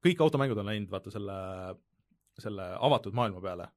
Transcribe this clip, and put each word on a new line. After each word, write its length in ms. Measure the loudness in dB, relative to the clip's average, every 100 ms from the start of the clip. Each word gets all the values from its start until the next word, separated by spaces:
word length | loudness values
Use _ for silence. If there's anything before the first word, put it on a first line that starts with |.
kõik 200 | 4 6
automängud 320 | 4 4 2 0
on 160 | -2
läinud, 160 | -4 -4
vaata, 240 | -6 -6
selle, 240 | -8 -8 -6 -8 -8 -10 -12 _ _ _ _ _ -12
selle 320 | -10 -8 -6 0
avatud 320 | 4 4 2
maailma 320 | 0 0 0
peale. 240 | -6 -8 -10